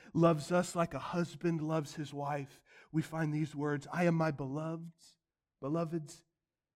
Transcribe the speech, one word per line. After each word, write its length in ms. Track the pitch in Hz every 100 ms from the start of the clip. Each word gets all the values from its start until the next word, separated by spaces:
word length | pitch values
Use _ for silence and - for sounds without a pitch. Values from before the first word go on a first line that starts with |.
| -
loves 400 | 170 170 160 139
us 240 | 180 180 175
like 180 | 170
a 60 | 131
husband 600 | - 175 170 139 175 165
loves 340 | 156 160 143 -
his 180 | 143
wife. 460 | 143 143 147 131 - _ - -
We 100 | 156
find 320 | - 160 156
these 220 | 151 156 147
words, 320 | 147 143 -
"I 120 | 156
am 100 | 175
my 160 | 165 160
beloved's, 880 | 147 135 143 160 165 165 - - _ _ _ _ _
beloved's, 640 | 135 165 170 170 147 - _ _ _ _ _